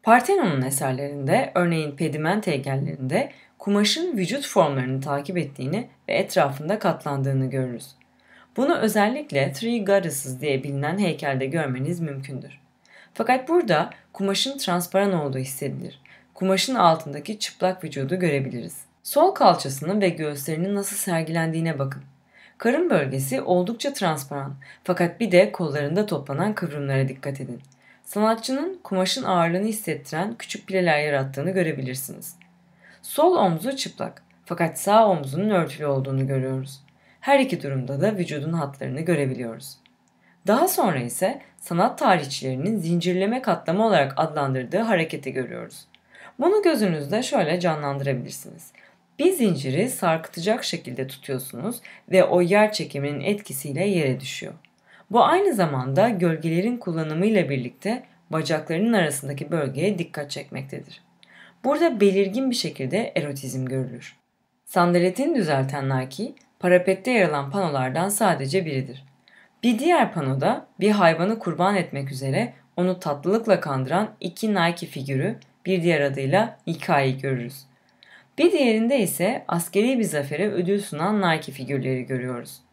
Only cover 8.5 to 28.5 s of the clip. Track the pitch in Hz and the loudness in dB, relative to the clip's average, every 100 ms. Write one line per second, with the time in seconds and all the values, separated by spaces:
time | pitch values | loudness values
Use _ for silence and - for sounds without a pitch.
8.5 | - 277 339 214 208 208 262 302 139 139 | -2 0 2 2 2 2 0 -2 0 0
9.5 | - 226 233 202 196 170 135 135 127 147 | -2 -4 -2 2 2 2 -6 -8 -6 -2
10.5 | 135 139 139 147 185 190 143 151 135 135 | -2 -2 -4 -2 0 0 0 -2 -2 -2
11.5 | 165 147 127 143 175 160 139 135 131 135 | -2 -2 -2 -4 -4 -6 -8 -10 -12 -14
12.5 | - _ _ _ - - - 226 262 262 | -20 _ _ _ -20 -20 -6 0 0 2
13.5 | 339 247 156 190 - _ - 196 196 262 | 2 4 2 0 -6 _ -6 -2 -2 -2
14.5 | 277 226 175 175 190 202 185 143 131 131 | -4 -2 -2 0 0 2 0 -2 -4 -6
15.5 | - 143 135 - - _ - _ - 190 | -6 -8 -8 -12 -16 _ -20 _ -4 0
16.5 | 190 220 254 180 160 143 143 147 214 - | 0 0 4 6 4 -2 -10 -10 -8 -8
17.5 | - 185 185 156 139 135 185 180 139 135 | -2 -2 -2 -8 -6 -4 0 0 0 -2
18.5 | 123 92 - - _ - 285 349 381 240 | -6 -10 -14 -20 _ -2 4 4 8 6
19.5 | - 139 131 151 208 196 143 151 143 139 | 6 0 -6 -2 2 2 0 -6 -6 -6
20.5 | 156 185 202 202 208 - 165 160 165 160 | -4 -2 -2 -4 -6 -2 -2 0 -2 0
21.5 | 160 165 143 135 - - _ _ _ - | -2 -2 -2 -4 -6 -16 _ _ _ -20
22.5 | _ 226 277 349 208 135 135 135 262 - | _ 0 2 4 2 2 -2 -4 -4 2
23.5 | 180 180 233 - 277 185 151 135 143 139 | 2 2 -4 -6 -2 -2 -2 -4 -8 -8
24.5 | 139 - - - 175 175 170 226 175 208 | -12 -16 -14 -4 0 0 0 4 6 6
25.5 | - 165 143 143 170 208 151 139 139 196 | 2 -2 -2 0 0 0 -2 -4 -2 -2
26.5 | 208 165 147 139 135 135 - 143 139 127 | -2 -4 -4 0 2 0 -2 -8 -8 -10
27.5 | 120 - _ _ _ - 208 214 226 226 | -12 -16 _ _ _ -8 0 2 2 -2